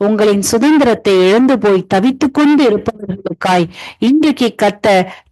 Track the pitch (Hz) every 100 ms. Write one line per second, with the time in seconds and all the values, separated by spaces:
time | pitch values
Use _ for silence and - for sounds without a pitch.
0 | 202 214 208 202 202 226 277 311 262 220
1 | 202 190 185 220 262 247 208 190 180 190
2 | 240 262 285 294 294 294 262 202 - -
3 | 202 190 - 165 190 180 170 - - -
4 | 226 294 311 - 233 - 202 202 214 190
5 | 180 - _